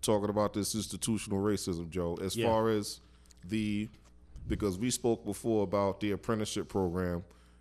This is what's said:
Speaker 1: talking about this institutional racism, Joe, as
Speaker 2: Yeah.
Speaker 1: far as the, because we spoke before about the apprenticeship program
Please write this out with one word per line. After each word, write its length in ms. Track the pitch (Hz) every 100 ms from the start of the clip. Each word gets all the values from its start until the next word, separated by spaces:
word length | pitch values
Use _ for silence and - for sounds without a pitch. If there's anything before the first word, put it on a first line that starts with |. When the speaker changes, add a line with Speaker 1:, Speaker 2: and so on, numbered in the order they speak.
Speaker 1:
talking 280 | - 107 104
about 220 | 104 104
this 200 | 104 98
institutional 640 | 110 98 95 - 110 - 101
racism, 480 | 101 101 - 82 85
Joe, 260 | 87 85 85
as 140 | 92 110
Speaker 2:
Yeah. 100 | 117
Speaker 1:
far 220 | 110 110
as 320 | 107 104 - - - - -
the, 440 | 90 110 107 104 107 - - - - - -
because 320 | 101 104 92
we 120 | 123
spoke 340 | 117 120 113
before 400 | 104 98 117 110
about 340 | 98 101 98 92
the 140 | 104
apprenticeship 560 | 95 - 110 107 - 78
program 560 | 101 92 87 90 87 92 - - -